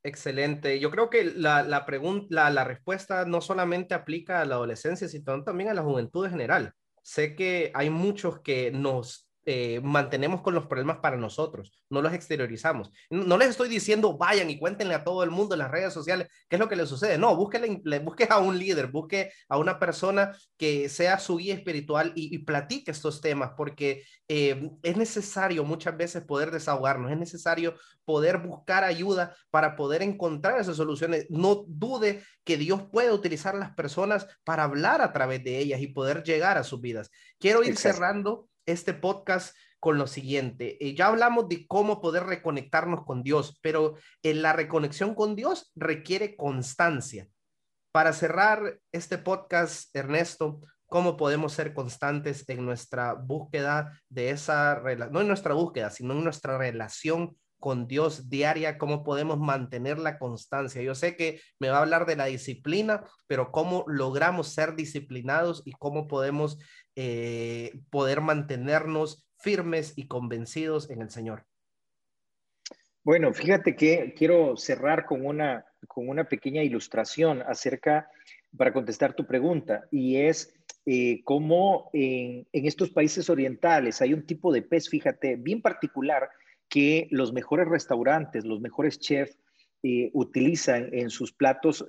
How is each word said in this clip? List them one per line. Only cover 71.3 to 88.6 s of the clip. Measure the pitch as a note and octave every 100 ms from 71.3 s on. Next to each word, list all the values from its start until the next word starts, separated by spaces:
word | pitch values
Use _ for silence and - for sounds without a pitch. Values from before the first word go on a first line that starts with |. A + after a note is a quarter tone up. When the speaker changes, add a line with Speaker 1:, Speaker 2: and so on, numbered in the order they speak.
| G#2+ - _ _ _ _ _ _ _ _ _ _ _ - - _ _
Speaker 2:
Bueno, | - E3 D3+
fíjate | - D#3 G3 F#3
que | - D#3 E3+ B2+ -
quiero | D#3 F3 D3+ A#2
cerrar | - B2+ C3+ D#3
con | - C3+ C3+
una, | D3 D3+ A#2+ - _ -
con | - B2
una | C#3+
pequeña | D#3+ A2+ C3+ C#3+
ilustración | D3+ A#2 - - A2 - D#3+ C#3
acerca, | B2 A#2 - C3 - D3+ D3+ - - - _ -
para | B2+
contestar | B2+ A2+ A2 C#3
tu | - D3+
pregunta, | B2+ C#3+ E3+ - G#2+ -
y | C#3+ B2+ C3
es, | D3 D#3+ - _ - - -
eh, | B2+ B2 A#2
cómo | - C#3+ D#3 E3+ G3 F#3 -
en, | D3+ C3+ B2+ B2 B2 -
en | D3 C#3
estos | - F3
países | - D3+ F#3 F3
orientales | D#3+ C3+ C3 E3+ D#3+ A#2+ -
hay | C3
un | D#3
tipo | D3+ D#3+ F3+
de | C3
pez, | G2+ E3+ -
fíjate, | D3+ C#3+ B2 C#3 B2
bien | B2 A3
particular, | G#3+ - D3 - C3+ D3 C3 - _ _ _
que | C#3+ C#3+ D#3+ E3
los | C#3 B2+
mejores | B2 - D3+ E3+
restaurantes, | E3 - A#2+ A#2+ D#3 D3+ B2
los | A2 G#2+